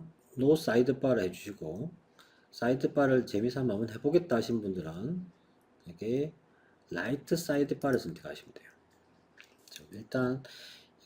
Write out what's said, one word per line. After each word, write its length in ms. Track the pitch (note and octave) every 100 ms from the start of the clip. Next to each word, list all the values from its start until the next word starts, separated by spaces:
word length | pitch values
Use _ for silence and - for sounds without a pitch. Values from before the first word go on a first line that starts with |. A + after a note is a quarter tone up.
| - - _ -
no 160 | C3+
sidebar 640 | D#3 - A#2 B2+ B2+ C3+ A#2+
해주시고, 680 | F#2 F2+ G#2 G2+ D#2 F2 D#3+ - _ _ - _ _
사이드바를 720 | - A#2+ C3 C#3+ - C#3 C3 -
재미삼아 480 | G#2 A#2+ C3 B2+
한번 160 | G2+ A2+
해보겠다 480 | A2 C#3+ E3+ E3+ A#2+
하신 240 | - A#2
분들은 640 | G2+ F2+ D#2+ E2+ A#2 F3+ F3+ - _ _ _ _ -
이렇게 440 | E2+ G#2+ B2+ D3+ - _ _ _ _ _
라이트 460 | E2+ G2+ C#3 - E3
사이드바를 640 | E3+ C#3+ C#3+ C#3+ C#3+ B2+
선택하시면 540 | - E2 - - -
돼요. 160 | - - - _ _ _ _ _ - - _ _
자, 120 | - -
일단 520 | G#2 G#2+ C3 B2+ C3 C3 - - - - _